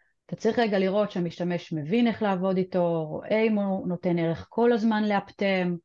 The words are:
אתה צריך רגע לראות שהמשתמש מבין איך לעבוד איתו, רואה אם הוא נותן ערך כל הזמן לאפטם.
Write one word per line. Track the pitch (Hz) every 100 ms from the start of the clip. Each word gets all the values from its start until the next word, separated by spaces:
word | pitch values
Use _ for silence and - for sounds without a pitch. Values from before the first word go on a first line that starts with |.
| _ _ -
אתה | -
צריך | 220 226
רגע | 226 196
לראות | 190 202 202
שהמשתמש | 190 170 - 175 175 -
מבין | 160 147 233 240
איך | -
לעבוד | 208 185 190 185
איתו, | 185 180 175 165 156
רואה | 156 - 214
אם | 226 208
הוא | 196 190 180
נותן | 175 185 170
ערך | 165 165 -
כל | - 240
הזמן | 233 226 214
לאפטם. | 214 196 196 - 196 185 180 175